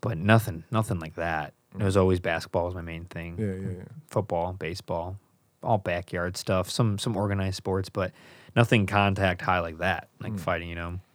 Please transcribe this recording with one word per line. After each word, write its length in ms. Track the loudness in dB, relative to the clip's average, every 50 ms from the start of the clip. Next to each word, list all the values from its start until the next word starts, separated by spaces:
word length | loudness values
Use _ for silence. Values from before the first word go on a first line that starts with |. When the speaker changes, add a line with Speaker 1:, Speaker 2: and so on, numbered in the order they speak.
Speaker 1:
but 160 | -2 -4 -4 0
nothing, 460 | 4 6 6 6 6 4 -6 -8 -8 _
nothing 280 | -2 -2 0 0 -2 -4
like 160 | -4 -8 -6
that. 380 | -4 -2 -2 -2 -2 -4 -6 -10 _ _ _ -8 -2
It 40 | 0
was 120 | 2 4
Speaker 2:
Mm. 40 | 6
Speaker 1:
always 180 | 6 6 4 2
basketball 460 | 2 0 -2 -2 -4 -2 -2 -2 -2
was 100 | -2 -4
my 60 | -6
main 240 | -8 -8 -10 -10 -10
thing. 300 | -12 -12 -10 -10 -10 -6 -4
Speaker 2:
Yeah, 60 | -4 -4 -4 -4 -6 -6
yeah, 80 | -8 -8
yeah. 40 | -10 -14 -16 -20 -18 _
Speaker 1:
Football, 460 | -4 -4 -2 0 -2 -2 0 -2 -4
baseball, 640 | -4 -6 -6 -6 -6 -6 -6 -6 -4 -4 -6 -8 -12 _ _ _ _ _ _ _ _
all 160 | -2 0 0 0
backyard 600 | 2 0 -2 -2 -4 -4 -4 -2 -2 -2 -4 -6
stuff, 320 | -2 0 2 2 2 0
some, 280 | 2 2 2 2 2 0
some 180 | -2 -2 -2
organized 420 | 0 0 0 0 0 0 -2 -2 -4
sports, 320 | -4 -2 -2 -2 -2 -2
but 220 | -2 -4 -4 -4 -4 -12 -20 -20 -20 -20 -20 -4 4
nothing 300 | 4 4 6 6 4 4 4
contact 540 | 4 4 4 4 4 4 2 2 2 0
high 180 | 0 0 2 2
like 180 | 2 -2 -4 -2
that, 280 | 0 0 0 0 -4 -10 _ _
like 140 | -8 -6 -6
Speaker 2:
Mm. 60 | -4
Speaker 1:
fighting, 300 | -2 -2 -2 -2 -2 -6
you 60 | -8
know? 240 | -6 -6 -6 -6 -8 -10 _ _